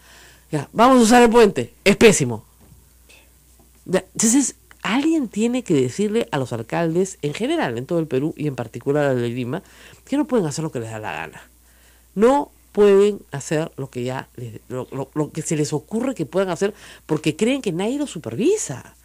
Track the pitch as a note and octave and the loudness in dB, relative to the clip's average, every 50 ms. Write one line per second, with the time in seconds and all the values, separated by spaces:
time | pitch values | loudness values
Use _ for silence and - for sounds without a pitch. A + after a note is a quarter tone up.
0 | _ - - - - - - _ _ - - D3 C3+ - - G3 A3+ C4 C4 B3+ | _ -20 -20 -20 -20 -20 -20 _ _ -6 -6 -6 -6 -4 0 4 4 6 6 6
1 | A#3 G#3 B3 B3 A#3+ A3+ G#3+ A#3+ A3+ G#3 - - A#2+ - - _ - F#3+ G#3 G3+ | 6 6 6 6 6 6 8 6 6 6 4 0 -6 -6 -6 _ 0 0 4 6
2 | A#3+ A3 F3 - C#3+ B2 A#2 G#2+ - _ _ _ _ - - - _ _ _ _ | 6 6 6 6 2 -2 -4 -6 -10 _ _ _ _ -20 -20 -20 _ _ _ _
3 | _ _ - - _ _ _ _ _ _ _ _ _ _ _ _ - - F3 F#3 | _ _ -20 -20 _ _ _ _ _ _ _ _ _ _ _ _ -10 -2 -2 -2
4 | - - - - - A3+ A3 C#4+ C4 - - _ _ _ - _ - F3+ G3 C4 | -2 -4 -8 -4 -2 2 2 2 2 0 -4 _ _ _ -20 _ -6 -4 -2 0
5 | C#4+ D#4+ E4 D#4+ C4+ G3 - G3 A3 A#3+ B3 B3+ A#3 - F3 C#3 B2+ B2 - - | 0 2 0 0 -2 -2 -2 -2 -2 0 -2 -2 -2 0 2 2 2 0 0 -2
6 | G#3 G#3+ G#3 A3+ - - - C#3+ C3 A#2 B2 A2 A2+ - - D#3+ E3+ D#3+ D#3+ F3 | -2 0 0 -2 -2 -2 -4 -4 -4 -4 -6 -8 -8 -6 -4 -2 -2 0 0 0
7 | G3 F#3+ - - - D3 D3 - G#3 C4 E4+ E4 B3+ D3+ A#2 A#2 C3 - F3 E3+ | -2 -2 -4 -8 -8 -8 -6 -4 -4 -4 -2 -2 -2 -4 -4 -6 -6 -4 -4 -4
8 | D#3+ - - C3 C#3 D#3+ - - D3+ D3+ C3+ A#2+ A#2+ A2+ - B2 - C#3 C#3+ D3+ | -2 -2 -2 -2 -2 -2 -6 -4 -6 -6 -6 -6 -8 -10 -10 -10 -4 -2 0 0
9 | D3 C#3+ C3 B2 A#2+ A#2+ A#2 B2+ B2 A#2 C3+ F3 - - - - - - - - | 2 2 0 0 -2 -4 -4 -6 -6 -6 -6 -8 -10 -14 -20 -20 -20 -20 -20 -20
10 | _ - C4 C#4+ D4 - B3+ A#3 F#3 D3+ C3 - D#3 D#3 - B2+ A2+ A2 A2 A2 | _ -6 -2 -2 -2 0 0 0 0 0 -2 -4 -6 -6 -6 -8 -10 -8 -10 -10
11 | G#2+ G2 D#2 D2+ D#2+ D2+ - - - _ _ _ _ _ _ _ _ _ _ _ | -10 -10 -10 -10 -10 -12 -14 -20 -20 _ _ _ _ _ _ _ _ _ _ _
12 | _ _ - F#3+ G#3+ A#3+ C4+ C#4+ C#4+ - _ _ _ _ - - G#3 G#3 G3 G3 | _ _ -4 2 4 4 4 2 0 -4 _ _ _ _ 0 4 6 6 8 6
13 | G3+ G#3 G3+ - - _ - C#3 - - E3 D3+ E3 - - - C3+ C3+ - B2 | 6 4 2 -2 -10 _ -12 -10 -6 -4 -2 -2 -2 -4 -6 -12 -12 -10 -8 -8
14 | B2 B2+ B2+ C3+ - - - - A#2+ A#2 G#2 - _ - A#2 B2+ B2 - - C3+ | -6 -6 -6 -8 -10 -12 -14 -14 -14 -14 -14 -16 _ -12 -10 -10 -10 -8 -8 -10
15 | C3+ - - D3+ D3+ C#3 - D#3+ D3+ - E3+ D3 D3+ C3 D3+ D3 - - - A3+ | -10 -8 -4 -6 -6 -4 -6 -10 -6 -4 -2 -2 -2 -2 -4 -6 -6 -6 -6 -4
16 | - C4+ B3+ - D#3+ B2+ - F3+ G3 F#3 E3+ D#3 F#3+ G3+ G3+ - - - - - | -4 -4 -4 -6 -8 -4 -2 -2 -2 -2 -2 -2 -2 -4 -4 -6 -18 -20 -20 -14
17 | _ - D#3 D3+ - D#3+ D3 - G#3+ A#3 C4+ C#4 B3+ G#3 D#3+ E3+ G3 A3 C4 C#4+ | _ -4 -4 -2 -2 -2 -2 0 0 0 0 -2 -2 -4 -4 -4 -4 -4 -4 -4
18 | D4+ - - F3 - A2+ A2 B2 G#3+ E4 G#4 G#4 - - C3+ A2+ - - - _ | -6 -6 -8 -10 -10 -10 -6 -2 0 0 0 0 -2 -8 -10 -12 -14 -20 -20 _